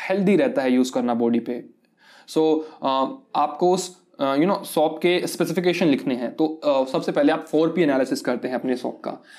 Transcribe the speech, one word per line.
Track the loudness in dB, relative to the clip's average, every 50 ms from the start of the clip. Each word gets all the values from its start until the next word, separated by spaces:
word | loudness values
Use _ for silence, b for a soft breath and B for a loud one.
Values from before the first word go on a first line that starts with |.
| -6 -2
हेल्दी | 0 0 2 4 4
रहता | 4 4 2 0 0 0
है | 2 2
यूज़ | 2 2 2 0
करना | -2 -2 0 0
बॉडी | 0 2 2 2 0
पे। | -2 -4 -6 -8 -10 -14 -20 _ _ _ _ b b b b b b b
So, | 0 2 2 2 2 0 -2 B B B -4
uh, | -2 0 0 -2 -2 -4 -10 -14 _ -2
आपको | -2 -2 -2 -2 0 2 2 2
उस, | 0 -2 -6 -12 -18 _ _ _ -4
अ, | -2 0 2
you | 2 2
know, | 2 2 0 -4
सोप | -4 -2 0 0 0 0 0
के | 0 2 2 0 0
स्पेसिफिकेशन | -2 -2 -2 -2 -2 -2 0 0 0 2 2 2
लिखने | 2 2 2 0 -2 -4
हैं। | -4 -4 -6 -2
तो, | -2 -2
अ, | -2 -2 -2 -2 0 2 2 0
सबसे | 0 -2 -4 -2 -2 0
पहले | 2 2 2 2
आप | 0 -2
फ़ोर | -2 0 2 2 2
पी | 2 2 2
एनालिसिस | 2 2 2 0 0 -2 -4
करते | -2 -4 -4 -4 -4 -4
हैं | -4
अपने | -4 -2 -2 -2
सोप | -2 -4 -6 -8 -8 -10
का | -10 -10 -12 -14 B B